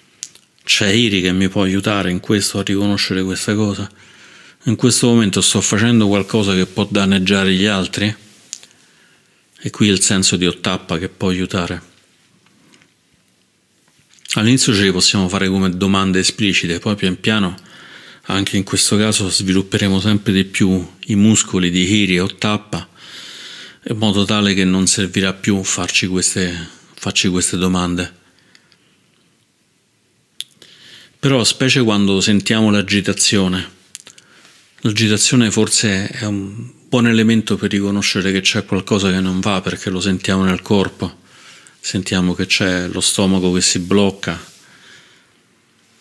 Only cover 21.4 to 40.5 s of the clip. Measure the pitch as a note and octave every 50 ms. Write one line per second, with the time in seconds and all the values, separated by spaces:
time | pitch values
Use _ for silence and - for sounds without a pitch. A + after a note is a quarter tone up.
21.4 | - - - F#2 F2+ F2 F2 F2+ F2+ F#2 G#2+ G#2 G2+ F#2 F#2 F2 F#2 G#2 - -
22.4 | - G#2+ G#2+ G#2 - - - E2+ F2 - _ - - - - - - - - -
23.4 | - - - - - - - _ - - A2 G#2+ A2+ G#2+ F#2+ G2+ G2 F#2+ A2 G#2
24.4 | G#2 G2+ F#2+ G2 F#2+ F#2 F#2 F#2+ F#2 F2+ - G#2+ G2 F2 - G#2 F#2+ F#2+ F#2 -
25.4 | - A2 G2+ F#2+ F#2 - - - F2+ - - - - F2+ F#2 F#2 F2 - - G2+
26.4 | F#2 F2 F2 E2+ E2 D#2 - - - - - - - G2 - - - G2 F2+ F#2
27.4 | F2 - - F2+ F2+ F#2 F#2 F2+ F2+ F2 F2 F2 F2+ - - _ _ _ _ _
28.4 | _ _ _ _ _ _ _ _ _ _ _ _ _ _ _ _ _ _ _ _
29.4 | _ _ _ _ _ _ _ _ _ _ _ _ _ _ _ _ _ _ _ -
30.4 | - _ _ - - - - - - - - - - - _ _ - C#3 C#3 B2
31.4 | G#2+ - - - C3+ C3 - C#3 A#2+ A2 G#2 G2+ G2+ G2 G2 F#2+ F#2 A2 G#2 G2
32.4 | G2 - A2+ A2 A2 G#2+ G#2 G#2 F#2+ F#2+ G2+ G2+ F2+ G2+ F#2+ - - - A#2 G2+
33.4 | F#2+ F#2 F#2 F#2 F2+ - - _ _ _ - - - - - - - _ _ -
34.4 | - - - _ _ _ _ _ - A#2 G#2 A2 A2+ G#2 G#2+ G#2 - - C#3+ B2
35.4 | A#2 G#2 - A2+ G#2+ - - - - G#2+ G2 F#2+ G2+ G#2+ - - A2+ G#2+ G2+ G2+
36.4 | G2 G2 G#2 A2+ A#2 B2 - - _ - - B2 A#2 A#2 A2+ A2+ A2 A2 A2+ A2
37.4 | G#2 - G2+ F#2 A2 G2 G#2 G2 G2+ G2+ G2+ G2+ G2+ - - G#2 F2+ G2 F#2+ F#2+
38.4 | F#2+ - - G#2+ - - G#2 F#2 - - A2 G2 G2 F#2+ F#2 F#2 F#2 F#2+ F#2 F#2
39.4 | F#2+ A2 G2 F#2 - F#2 F2 - - G#2 F#2 F2+ F2 G2 F#2 F2+ - - F#2+ F#2+
40.4 | F#2+ F#2+